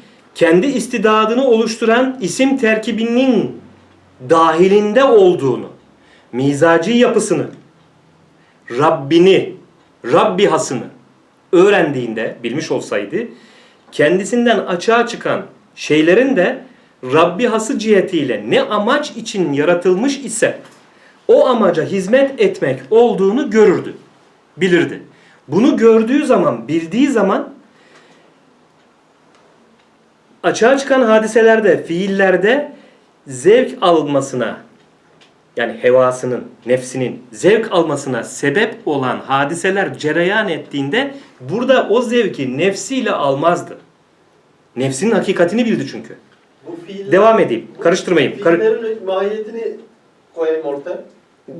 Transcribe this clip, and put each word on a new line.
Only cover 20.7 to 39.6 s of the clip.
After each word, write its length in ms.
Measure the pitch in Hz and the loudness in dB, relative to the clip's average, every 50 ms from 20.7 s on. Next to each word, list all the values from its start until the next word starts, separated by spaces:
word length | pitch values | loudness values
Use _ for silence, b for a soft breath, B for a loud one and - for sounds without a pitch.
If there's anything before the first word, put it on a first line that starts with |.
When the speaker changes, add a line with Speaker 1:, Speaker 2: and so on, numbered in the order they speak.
| b b b b b b b b b b b - | b b b b b b b b b b b 2
Speaker 1:
o 180 | 226 294 - | 4 4 4
amaca 380 | 262 247 220 220 180 160 156 143 | 4 2 2 2 2 0 0 -2
hizmet 560 | 131 185 196 180 185 240 269 277 269 - - | -4 -4 -4 -2 0 2 2 2 0 0 0
etmek 400 | 214 190 - - 196 180 - - - - | 0 0 0 -2 -4 -4 -4 -6 -4 0
olduğunu 600 | 214 226 240 233 196 175 196 196 208 269 294 233 | 2 4 4 4 2 2 0 0 0 0 -2 0
görürdü, 440 | 202 220 208 196 156 131 - 98 - - - _ _ _ _ _ _ _ _ _ _ | 2 4 4 4 4 2 -2 -8 -14 -16 -20 _ _ _ _ _ _ _ _ _ _
bilirdi. 460 | 143 175 190 175 160 135 - 98 - - b b b b b b b b - | -4 0 2 2 2 2 0 -4 -10 -16 b b b b b b b b -4
Bunu 280 | 139 185 247 294 262 | 0 2 2 2 4
gördüğü 500 | 208 220 226 226 220 220 226 269 302 294 | 4 4 4 6 4 4 2 0 0 0
zaman, 420 | 240 240 185 165 147 123 110 113 123 | 2 2 2 2 0 -2 -4 -6 -4
bildiği 400 | 156 165 165 165 180 240 285 277 | -4 -4 -4 -2 0 0 0 2
zaman 400 | 233 220 196 196 214 285 - - - - b b b b b b b b b b b b b b b b _ _ _ _ _ _ _ _ _ _ _ _ _ _ _ _ _ _ _ _ _ _ _ _ _ _ _ _ _ _ _ _ _ _ _ _ _ _ _ _ - | 2 0 0 0 0 -2 -4 -8 -14 -20 b b b b b b b b b b b b b b b b _ _ _ _ _ _ _ _ _ _ _ _ _ _ _ _ _ _ _ _ _ _ _ _ _ _ _ _ _ _ _ _ _ _ _ _ _ _ _ _ -2
açığa 360 | 175 - - 214 247 277 277 | -2 0 2 4 4 4 2
çıkan 240 | - - 269 262 254 | 2 0 2 2 4
hadiselerde, 800 | 220 220 220 220 208 214 240 220 226 226 220 208 190 165 147 - | 4 4 4 2 2 2 4 6 6 4 4 4 2 2 2 0
fiillerde 880 | - 165 175 196 202 196 196 196 185 185 175 180 214 254 294 285 B B B B B B B B B B _ _ | -4 -6 -4 -4 -2 0 2 2 2 2 2 2 2 0 0 -2 B B B B B B B B B B _ _
zevk 520 | 143 131 123 127 175 220 254 254 247 - - | -16 -14 0 4 4 4 6 4 0 -4 -2
almasına, 760 | 202 180 170 160 147 143 143 135 123 - 131 127 117 104 95 - - _ _ _ _ _ _ _ _ _ _ _ _ _ _ _ _ _ _ | 0 2 2 2 2 0 -2 -2 -2 -4 -4 -6 -6 -6 -8 -10 -16 _ _ _ _ _ _ _ _ _ _ _ _ _ _ _ _ _ _
yani 160 | 120 117 110 110 - | -6 -6 -6 -6 -2
hevasının, 640 | - 123 123 131 127 127 127 - - 127 123 113 - - - _ - | 2 4 4 4 4 2 0 -2 -4 -6 -6 -6 -8 -12 -18 _ -4
nefsinin 560 | 117 127 127 - - - 135 127 113 - - - - 113 | -2 -2 -2 -2 -6 -6 -6 -6 -6 -6 -10 -14 -20 -10
zevk 400 | 110 - 175 220 226 220 - 202 | 0 2 2 2 2 0 0 0
almasına 500 | 180 160 156 147 139 - 139 123 113 110 | 0 0 0 -2 -4 -4 -6 -6 -6 -6
sebep 520 | - - - - 143 143 202 226 233 - - - | -8 -10 -6 -4 -2 0 0 -2 -2 -6 -8 -6
olan 320 | 165 147 135 131 123 110 104 | -6 -4 -2 -2 -4 -4 -6
hadiseler 800 | - - 135 139 143 139 175 - | -4 -4 -2 -2 -2 -2 -4 -4